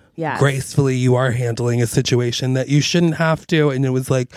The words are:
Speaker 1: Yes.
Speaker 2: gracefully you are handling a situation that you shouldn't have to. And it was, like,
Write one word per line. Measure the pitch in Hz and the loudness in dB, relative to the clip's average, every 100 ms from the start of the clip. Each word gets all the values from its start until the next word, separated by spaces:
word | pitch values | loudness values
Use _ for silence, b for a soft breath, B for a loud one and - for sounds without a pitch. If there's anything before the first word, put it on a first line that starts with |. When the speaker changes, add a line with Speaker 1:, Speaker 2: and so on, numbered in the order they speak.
| B - | B -8
Speaker 1:
Yes. | 156 127 | -6 2
Speaker 2:
gracefully | 139 135 - - 135 131 | 2 0 -2 0 0 2
you | 127 | 2
are | 123 131 | 2 0
handling | 120 120 117 120 120 | -2 -2 -2 -2 0
a | 117 | 0
situation | 135 123 123 120 - 131 | 0 0 0 0 -2 -4
that | 131 131 | -4 0
you | 143 | 0
shouldn't | - 175 170 156 | 2 2 0 0
have | 160 156 - | -2 -2 0
to. | 160 147 | 0 2
And | 135 | 0
it | 131 | 0
was, | 127 127 | -2 0
like, | 131 127 | -2 -2